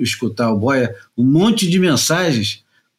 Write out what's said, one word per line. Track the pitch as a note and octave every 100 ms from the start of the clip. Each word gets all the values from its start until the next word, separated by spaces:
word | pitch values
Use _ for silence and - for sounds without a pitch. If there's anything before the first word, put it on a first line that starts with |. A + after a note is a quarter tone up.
escutar | A#2 - A2+ G#2+ A#2
o | G#2
Boia. | A#2+ C3+ A#2 - - -
Um |
monte | B2+ D#3 A3 - F3+
de | F#3
mensagens, | F3+ B2+ - E3 F3+ A#2+ G2+ - _ _ _